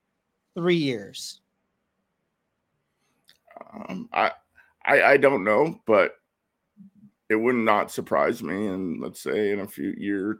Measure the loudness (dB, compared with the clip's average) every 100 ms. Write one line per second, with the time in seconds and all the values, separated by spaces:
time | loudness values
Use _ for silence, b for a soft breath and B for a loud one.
0 | _ _ _ _ _ -2 0 2 0 -4
1 | -8 -14 -16 -18 _ _ _ _ _ _
2 | _ _ _ _ _ _ _ _ _ _
3 | _ _ _ _ _ -20 -18 -16 -12 -12
4 | -6 -2 -2 -2 _ _ b b 0 4
5 | 6 6 4 2 2 2 2 -2 2 4
6 | 4 -2 _ _ _ _ _ -20 -20 _
7 | -20 _ -2 0 2 2 4 2 0 -6
8 | -2 0 2 -2 -6 -4 -4 -4 -6 -8
9 | -10 -10 -4 -2 -2 -2 -6 -8 -8 -6
10 | -4 -4 -4